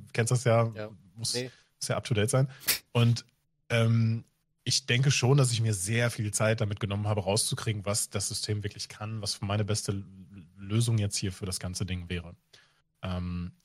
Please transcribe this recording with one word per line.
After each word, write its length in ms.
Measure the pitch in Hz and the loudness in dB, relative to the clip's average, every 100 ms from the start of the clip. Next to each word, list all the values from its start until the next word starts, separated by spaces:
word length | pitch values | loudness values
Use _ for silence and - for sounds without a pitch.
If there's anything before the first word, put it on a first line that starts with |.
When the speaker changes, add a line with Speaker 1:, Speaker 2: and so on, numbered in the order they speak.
| 101 | -4
Speaker 1:
kennst 200 | - 113 | 0 2
das 100 | 123 | 2
ja, 300 | 120 113 113 | 4 4 4
Speaker 2:
Ja. 160 | 107 107 104 - | -2 -10 -12 -20
Speaker 1:
muss, 200 | 113 113 | -8 -4
Speaker 2:
Nee. 160 | 123 127 - _ - | -4 -6 -12 _ -12
Speaker 1:
muss 80 | - | -4
ja 80 | 117 | -4
up 80 | |
to 100 | - | 0
date 160 | 104 107 | 2 4
sein. 180 | 127 135 - - - _ | 2 2 -2 -4 -4 _
Und, 340 | 120 117 117 - _ _ _ - | 4 4 2 -4 _ _ _ -2
ähm, 560 | 117 113 113 113 113 - _ _ _ 123 | 2 4 4 2 0 -6 _ _ _ -2
ich 200 | - - | -2 2
denke 240 | 120 139 | 2 4
schon, 260 | - 123 143 | 4 4 6
dass 160 | 123 | 4
ich 80 | 113 | 2
mir 140 | 113 | 0
sehr 360 | 98 92 117 120 | 0 0 0 0
viel 220 | - 107 | 0 -4
Zeit 300 | - 110 113 | 0 2 2
damit 180 | 101 104 | 0 -2
genommen 260 | 101 104 104 | -4 -2 0
habe, 140 | 104 | 0
rauszukriegen, 640 | 90 107 - 131 113 104 | 0 0 0 -2 -4 -4
was 240 | 101 101 - | -2 -4 -2
das 200 | 101 - | -4 -4
System 340 | 107 - 104 | -4 -4 -2
wirklich 260 | 104 104 - | -4 -8 -14
kann, 320 | - 107 110 | -10 -10 -6
was 220 | 101 - | -6 -4
meine 200 | 101 104 | -2 0
beste 300 | 104 107 - | 0 0 -2
L-, 120 | 98 98 95 92 98 85 95 | -4 -6 -18 -20 -20 -20 -16
Lösung 400 | 98 110 117 113 | 0 2 4 2
jetzt 220 | 101 - | 2 -2
hier 140 | 101 | -4
für 120 | - | -4
das 160 | 92 - | -6 -6
ganze 240 | 90 90 | -6 -6
Ding 240 | 92 90 87 | -4 -4 -6
wäre. 260 | 87 82 - _ - _ _ _ _ | -8 -8 -20 _ -20 _ _ _ _
Ähm, 500 | 92 90 90 87 87 - | -6 -4 -4 -4 -6 -10